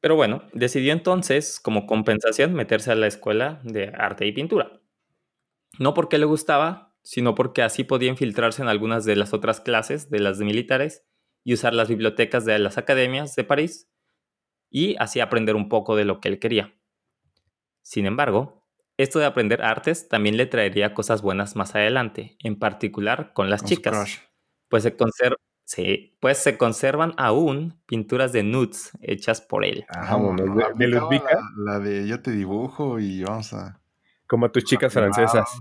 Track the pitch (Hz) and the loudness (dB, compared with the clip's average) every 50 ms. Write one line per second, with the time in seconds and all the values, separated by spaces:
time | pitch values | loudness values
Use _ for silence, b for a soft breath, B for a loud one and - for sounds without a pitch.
0 | - - 160 156 139 107 113 139 - - - 113 120 123 - 139 127 139 151 165 | 4 4 4 4 4 2 2 -4 -8 -12 -4 0 0 0 0 2 2 2 2 2
1 | 165 185 185 185 175 - 135 143 147 - - - _ - 110 104 101 - 110 110 | 2 2 0 0 2 2 0 0 0 -2 -10 -6 _ 0 0 0 0 0 0 0
2 | 107 - 110 104 - 113 110 - 135 160 180 156 117 - 113 107 - - 113 110 | 2 2 0 2 2 0 2 2 2 2 2 -2 0 0 0 0 2 0 2 2
3 | 110 104 101 - - - 107 110 123 143 156 147 131 120 110 107 98 101 127 - | 2 0 0 -2 -4 0 0 0 0 -2 -4 -10 -12 -8 -6 -6 -6 -6 -4 -2
4 | 113 98 98 - - 107 104 123 143 165 - 190 - - - _ _ _ _ _ | -2 -2 -2 -2 -4 -4 -2 -4 -4 0 0 0 0 -2 -6 _ _ _ _ _
5 | _ _ _ _ _ _ _ _ _ _ _ _ _ _ _ - 131 139 147 - | _ _ _ _ _ _ _ _ _ _ _ _ _ _ _ -2 0 0 2 0
6 | 165 - - 151 151 151 156 151 151 - 151 143 151 165 185 202 - _ _ _ | 0 2 2 2 2 2 0 0 0 0 2 2 2 0 -4 -8 -16 _ _ _
7 | _ - - - 120 120 110 - 123 - - - 120 113 - - 127 - 135 127 | _ -10 -4 0 0 0 2 2 0 0 2 0 0 0 0 -2 -2 0 0 0
8 | 127 127 131 127 143 120 101 - 113 117 113 - 135 117 107 104 107 113 113 117 | 2 0 0 0 -2 -2 0 0 0 0 0 0 -2 0 0 0 0 -2 -2 -2
9 | 107 110 104 101 101 101 - 107 104 113 110 - - - 120 110 110 - 135 151 | 0 2 2 2 2 0 -2 -2 0 -2 -2 -2 -2 0 0 0 0 -2 -6 -6
10 | 147 143 143 104 104 98 95 98 107 104 107 117 120 - 135 131 139 156 - - | -6 -4 -2 0 0 0 0 -2 -2 -2 -2 -2 0 0 0 0 0 -2 -6 -12
11 | _ _ _ _ _ _ _ _ _ 123 123 113 - 123 113 117 113 107 117 104 | _ _ _ _ _ _ _ _ _ -2 -2 0 0 0 2 2 2 0 0 0
12 | 110 107 107 - 117 104 - 123 107 110 107 104 104 98 101 - 120 - 139 131 | 0 -2 2 2 0 2 2 0 2 2 2 2 2 0 -2 -4 0 0 2 2
13 | 127 123 131 135 147 139 - - 123 - 143 139 156 165 - - _ _ _ _ | 2 0 0 -4 -6 -6 -4 -4 0 0 2 0 0 -2 -6 -12 _ _ _ _
14 | _ _ _ _ _ _ _ _ _ _ _ _ _ _ - 131 165 202 - - | _ _ _ _ _ _ _ _ _ _ _ _ _ _ -4 -2 0 0 0 -2
15 | 113 107 - 123 117 104 123 117 113 107 107 107 101 104 117 113 101 - 110 107 | -4 -4 -2 -4 -2 0 0 0 2 2 0 0 0 0 0 -2 0 2 0 2
16 | 104 101 95 95 - - 98 98 - 117 117 107 98 - _ _ _ _ _ _ | 2 0 0 -2 -2 -4 -4 -2 -2 0 0 0 -2 -4 _ _ _ _ _ _
17 | _ _ _ _ _ _ _ _ _ _ _ _ _ _ _ _ _ - - 107 | _ _ _ _ _ _ _ _ _ _ _ _ _ _ _ _ _ -8 -4 -2
18 | 101 95 107 127 147 131 98 107 135 139 - _ _ _ _ _ _ _ _ - | -2 0 0 0 0 2 2 0 0 -2 -10 _ _ _ _ _ _ _ _ -2
19 | 135 135 - 160 147 143 - 127 110 104 117 117 113 113 110 - - 151 165 170 | -2 0 2 0 0 2 2 2 2 2 0 0 2 0 0 0 0 -2 -2 -2
20 | - _ - 110 104 107 107 113 127 127 - 117 107 98 90 101 101 104 101 - | -4 _ 0 2 2 2 2 2 0 0 2 0 0 2 2 2 0 0 0 -4
21 | 107 - 113 107 98 98 95 98 101 104 - 107 98 92 - 107 104 107 123 131 | 0 0 0 0 0 -2 0 0 -2 -4 -4 -6 -6 -2 0 0 2 2 2 0
22 | 123 110 - - - - _ _ - 113 107 101 110 107 101 - - 101 - - | -2 -2 -6 -10 -14 -14 _ _ -6 -6 -4 -2 -2 -2 -2 -2 -6 -6 -4 -4
23 | 101 104 120 131 156 - _ - 98 95 104 101 101 101 180 - - - 107 104 | -2 -2 -2 -2 -4 -10 _ -2 0 0 0 -2 0 -2 -2 0 0 -2 -2 -2
24 | 101 101 - - - _ _ _ _ _ _ _ _ _ - 113 104 117 110 - | -4 -4 -8 -14 -16 _ _ _ _ _ _ _ _ _ 0 2 2 2 0 2
25 | 123 113 - - 123 127 127 - _ _ _ _ _ - - - 90 90 98 101 | 0 0 2 0 0 0 0 -2 _ _ _ _ _ -12 -6 -6 -2 -2 -2 -2
26 | - _ _ _ - 127 139 - - 143 127 - 127 117 110 - - 135 139 147 | -4 _ _ _ 2 2 2 4 2 0 2 2 0 0 0 0 0 0 2 2
27 | 160 165 - - 135 117 107 135 170 151 135 143 156 170 160 _ _ - 120 113 | 0 -2 0 0 2 2 4 4 4 2 0 -2 -4 -6 -8 _ _ -6 -4 -4
28 | 107 - - 127 131 127 120 117 101 104 113 131 127 104 - - - - - - | -2 -2 0 0 0 2 2 0 0 2 2 0 0 0 -2 -10 -14 -14 -16 -12
29 | - - - 101 - - 113 - - _ - 107 104 95 - - 104 _ - 87 | -6 -6 -6 -4 0 -2 -2 -2 -2 _ -2 0 0 0 -2 -4 -8 _ -10 -10
30 | 85 - 104 104 104 98 92 90 95 95 98 110 113 110 113 113 123 120 120 120 | -4 -2 0 0 2 0 0 0 -2 0 2 0 0 0 0 0 2 2 2 2
31 | - - 139 - 147 131 151 - - - - 104 104 104 101 101 101 104 101 101 | 2 2 0 0 2 2 2 2 0 -6 -10 -8 -6 -4 -4 -4 -2 -2 -4 -4
32 | 101 104 113 123 - 135 117 104 98 92 98 104 120 135 - - 151 135 120 113 | -4 -4 -6 -6 -4 -4 -2 -2 -2 -2 -2 -4 -4 -6 -6 -6 -4 -4 -2 -2
33 | 107 98 95 92 92 95 107 113 110 - - 107 98 95 95 _ _ _ _ _ | -4 -4 -4 -4 -4 -4 -6 -6 -8 -10 -10 -12 -12 -12 -16 _ _ _ _ _
34 | _ _ _ _ _ _ - 117 120 117 - 127 123 - 147 104 - 131 - 127 | _ _ _ _ _ _ 0 2 2 2 2 0 2 2 2 2 2 2 2 4
35 | 107 101 101 - 113 113 117 113 101 - - - | 2 2 4 4 4 4 4 4 2 0 -6 -12